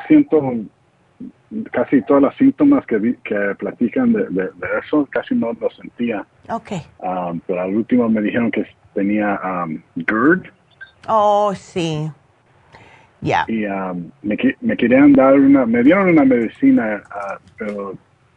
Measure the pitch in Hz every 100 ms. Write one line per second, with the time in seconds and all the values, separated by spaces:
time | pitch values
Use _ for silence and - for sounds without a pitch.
0 | - 302 294 156 135 120 104 _ _ _
1 | _ - - _ - - - - - 139
2 | - 143 139 - 135 - 147 143 - 113
3 | 110 123 - 104 101 95 101 - 120 -
4 | 123 110 98 87 92 - 494 - - 151
5 | - 123 - 123 117 113 - - - -
6 | 120 101 - _ - 226 226 190 - -
7 | 185 185 180 85 - 90 92 101 113 123
8 | 117 110 104 107 113 - 98 _ _ -
9 | 98 107 104 98 92 92 87 78 _ -
10 | 82 110 135 185 - _ _ _ - _
11 | - 220 208 202 208 190 - 190 165 151
12 | 156 147 _ _ _ _ _ - - _
13 | _ - - 95 - 110 104 98 95 90
14 | 85 - 104 107 135 - 117 107 120 127
15 | 147 139 190 - 139 139 240 233 247 -
16 | 370 330 285 175 220 - 135 131 113 104
17 | - - 98 92 _ - 107 104 98 92
18 | _ _ _